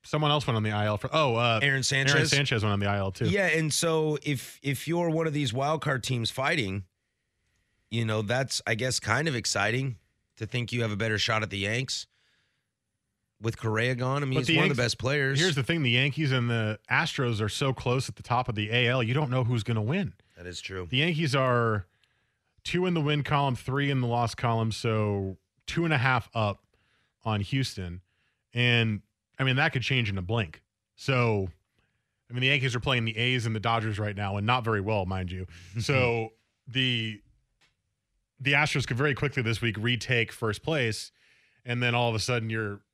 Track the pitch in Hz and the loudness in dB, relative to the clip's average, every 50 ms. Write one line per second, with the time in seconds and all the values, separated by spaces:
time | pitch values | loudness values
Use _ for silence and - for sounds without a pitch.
0 | _ - - 151 151 147 147 151 - - 120 110 107 110 107 104 104 107 107 101 | _ -4 -2 0 2 2 2 2 2 0 0 2 0 0 0 0 0 0 0 -2
1 | - 131 - 160 156 135 117 113 120 120 113 107 127 143 139 135 127 - 139 135 | -4 0 2 2 2 4 4 4 4 4 4 4 4 2 2 2 0 0 0 2
2 | 135 135 143 143 156 156 143 139 143 131 127 113 104 107 101 101 101 101 101 101 | 4 4 4 4 4 4 2 2 2 2 0 2 2 2 2 2 2 2 2 0
3 | 98 98 92 - 117 - 180 202 190 175 156 160 160 156 - - - 165 160 160 | 0 -2 -2 -2 0 0 2 2 2 2 2 2 0 0 0 0 0 2 2 2
4 | 156 156 151 143 - 147 147 120 - - - - - 139 139 - - 147 165 170 | 2 0 -2 -2 -2 -4 -4 -4 -6 -12 -18 -8 -4 -4 -4 -4 -4 -2 -2 0
5 | 175 170 156 165 165 160 147 151 147 120 104 127 135 147 160 156 - 151 139 123 | 0 0 0 0 0 0 0 0 -2 0 0 0 0 0 0 0 0 -2 -2 -2
6 | - - 131 120 113 107 - - 131 143 170 165 113 95 95 101 95 _ _ _ | -2 -2 -2 0 -2 -2 -2 -2 0 0 0 0 0 -2 -2 -6 -8 _ _ _
7 | _ _ _ _ _ _ _ _ _ _ _ _ _ _ _ _ _ _ 110 117 | _ _ _ _ _ _ _ _ _ _ _ _ _ _ _ _ _ _ -2 -2
8 | 117 110 107 107 110 101 120 127 135 - - - - - 117 107 120 127 120 - | 0 0 0 0 0 0 0 0 0 -2 -4 -6 -2 -2 -2 -2 -2 -2 -2 -4
9 | - - 107 127 151 165 139 120 101 - - 104 98 104 113 127 135 135 117 - | -2 0 0 0 0 0 -2 -2 -4 -2 -2 0 0 0 0 0 -2 -4 -6 -8
10 | _ _ _ _ _ _ _ - 113 104 - 123 120 104 - 120 117 110 104 98 | _ _ _ _ _ _ _ -12 -10 -6 -4 -6 -4 -4 -2 -2 -2 -2 -2 -2
11 | 113 113 110 104 - - 113 110 107 90 92 98 98 101 110 120 135 - - - | -2 -2 0 0 0 0 0 0 0 -2 -4 -4 -2 -2 -2 -2 -4 -4 -6 -8
12 | - _ _ _ _ _ _ _ _ _ _ _ _ _ _ _ _ _ _ _ | -10 _ _ _ _ _ _ _ _ _ _ _ _ _ _ _ _ _ _ _
13 | _ _ _ _ _ _ _ _ 101 113 113 - - 113 107 107 117 123 127 120 | _ _ _ _ _ _ _ _ -6 -6 -6 -2 -2 0 0 2 2 0 0 0
14 | 127 127 135 143 147 135 131 151 131 117 165 160 180 190 139 123 123 117 - - | -2 -2 -2 -2 -2 0 0 0 2 4 4 4 4 4 4 2 2 0 0 0
15 | - 127 143 147 139 135 139 135 165 185 156 135 120 - 170 170 147 123 117 123 | -2 0 0 2 2 2 2 2 2 2 2 0 0 0 0 2 2 2 4 4
16 | 131 143 131 - 160 139 131 127 120 120 120 117 110 107 110 - _ - 123 135 | 2 2 0 0 0 2 2 2 2 2 0 0 0 0 -2 -4 _ 0 0 0
17 | 165 160 - - 135 120 117 104 110 104 - - 147 135 123 - - 127 123 135 | 0 0 -2 -2 0 0 0 0 -2 -2 -2 -2 -2 -2 -2 -2 0 0 0 0
18 | 135 - - - - - 123 120 127 - 110 104 104 104 113 123 123 117 123 135 | -2 -4 -10 -14 -4 0 0 0 0 0 -2 -4 -4 0 0 2 2 2 2 2
19 | 120 110 - 151 151 131 123 131 127 113 123 117 104 - 117 110 107 110 151 196 | 0 0 0 0 0 0 0 0 0 2 0 -2 0 0 -2 0 0 0 0 0
20 | 196 110 - _ _ _ _ - 87 90 90 - - - 95 95 90 82 123 131 | -2 -4 -6 _ _ _ _ -14 -14 -12 -12 -12 -12 -10 -8 -8 -6 -2 0 0
21 | 147 170 170 147 165 147 120 143 131 127 123 120 117 113 110 104 98 _ _ _ | 2 2 0 0 0 0 2 2 2 4 4 4 4 2 2 0 -2 _ _ _
22 | _ _ _ _ _ _ _ _ _ _ _ _ _ - - 175 180 185 175 165 | _ _ _ _ _ _ _ _ _ _ _ _ _ -4 -2 0 0 2 2 2
23 | 147 147 151 147 135 - 151 143 143 135 127 120 - - 127 139 143 139 139 131 | 2 2 2 0 2 2 2 2 4 2 0 -2 -4 -4 -2 0 0 2 2 0
24 | 123 120 117 120 120 113 - - - 120 117 113 113 113 104 - - 120 110 110 | 0 2 2 2 0 0 -2 -2 0 0 2 2 0 0 -2 -2 -2 0 0 2
25 | 107 104 101 101 98 95 95 - _ _ _ _ _ - - 170 170 165 156 131 | 0 0 0 -2 -2 -4 -6 -10 _ _ _ _ _ -6 -4 -2 0 2 2 2
26 | 117 131 127 120 - - _ 117 110 104 98 - _ _ _ _ _ _ _ _ | 2 2 2 2 0 -2 _ 0 0 0 -2 -4 _ _ _ _ _ _ _ _
27 | _ _ _ _ _ 113 110 104 101 - - 135 131 - - - 92 87 87 90 | _ _ _ _ _ -2 -2 -2 -2 -2 -2 -2 -2 -2 -6 -8 -8 -8 -10 -12
28 | _ _ _ _ _ _ _ _ _ _ _ 120 123 123 120 117 113 113 107 101 | _ _ _ _ _ _ _ _ _ _ _ 0 2 4 4 4 4 2 0 -2
29 | - _ _ _ _ _ _ - 135 135 127 131 151 160 - 131 113 - 135 127 | -6 _ _ _ _ _ _ -2 0 0 2 2 0 0 0 -2 -2 0 0 0
30 | 120 101 98 95 90 87 113 117 104 80 - - _ _ _ _ _ _ _ _ | 0 0 -2 -4 -4 -2 -2 -2 -2 -4 -6 -18 _ _ _ _ _ _ _ _
31 | - - 135 127 123 117 110 101 95 90 - _ _ _ _ _ _ _ _ _ | -2 0 2 2 4 2 2 0 0 -4 -6 _ _ _ _ _ _ _ _ _
32 | _ _ _ _ _ _ 120 123 131 131 143 143 127 135 117 123 107 147 131 123 | _ _ _ _ _ _ -6 0 2 2 2 2 2 0 -2 -2 0 0 0 0
33 | 113 113 107 107 120 123 127 127 110 117 110 107 98 117 113 117 110 110 107 98 | 0 -2 -2 -2 0 0 0 0 0 -2 -2 -2 0 0 0 0 0 -2 -4 -2
34 | 107 104 101 95 104 98 98 101 101 110 123 127 117 113 110 101 95 104 110 104 | -4 -4 -4 -4 -4 -4 -2 -2 0 0 0 0 0 0 -2 -2 0 0 0 0
35 | 95 90 95 95 92 87 92 92 90 - - - - - 92 113 110 - 143 131 | 0 -2 -2 -4 -4 -6 -6 -8 -10 -12 -14 -20 -20 -12 -8 -6 -2 0 2 2
36 | 127 120 117 117 113 110 _ _ _ _ _ _ _ - 117 131 131 127 123 117 | 2 2 2 -2 -4 -6 _ _ _ _ _ _ _ -6 -2 -2 0 0 0 -2
37 | 113 110 107 104 _ _ _ _ _ _ _ _ _ _ _ _ _ _ _ _ | -2 -4 -8 -10 _ _ _ _ _ _ _ _ _ _ _ _ _ _ _ _
38 | _ _ _ _ _ _ _ _ 127 143 143 139 151 147 - 147 120 - 127 117 | _ _ _ _ _ _ _ _ 0 2 2 4 2 2 0 -2 -2 -2 -2 0
39 | 139 151 135 - - 143 - 139 120 113 117 95 - 117 101 104 107 120 120 107 | 0 0 0 0 -2 -2 -2 -2 -2 -2 -2 0 -2 -2 -2 -2 -2 -2 -2 -2
40 | - - 131 120 113 107 - - - 110 104 - - - 165 151 123 113 110 - | -2 0 0 0 0 -2 -4 -4 -4 -4 -4 -2 -4 -2 -2 0 0 -2 -2 -4
41 | - - _ _ _ _ _ _ _ _ _ _ _ 127 120 120 123 120 120 120 | -8 -14 _ _ _ _ _ _ _ _ _ _ _ -4 -2 0 2 2 2 2
42 | 120 117 113 107 - - 123 120 110 110 113 110 110 104 101 98 _ _ | 2 2 2 0 0 0 0 -2 -2 -2 -4 -2 -4 -4 -6 -10 _ _